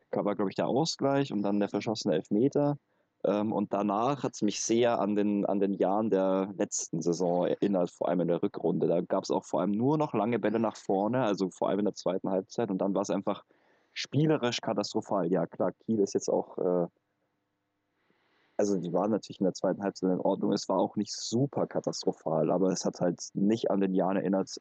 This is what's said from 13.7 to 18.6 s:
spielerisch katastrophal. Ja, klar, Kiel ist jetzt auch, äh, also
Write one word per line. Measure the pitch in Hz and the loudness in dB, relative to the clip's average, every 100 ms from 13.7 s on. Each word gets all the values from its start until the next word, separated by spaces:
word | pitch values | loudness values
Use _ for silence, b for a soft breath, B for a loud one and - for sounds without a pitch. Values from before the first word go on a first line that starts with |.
| _ _ | _ _
spielerisch | - - 135 156 147 139 120 | -12 -2 2 2 2 0 -2
katastrophal. | - 107 104 110 - 101 87 | -2 -2 -2 -4 -2 0 2
Ja, | 90 85 | 0 0
klar, | - 95 - | -2 -4 -4
Kiel | - 226 | -2 2
ist | 98 | 2
jetzt | 98 - | 0 0
auch, | 92 - - | 0 0 -2
äh, | 90 90 85 - _ _ _ _ _ _ _ _ _ _ _ _ _ _ _ | 0 2 0 -6 _ _ _ _ _ _ _ _ _ _ _ _ _ _ _
also | - | -2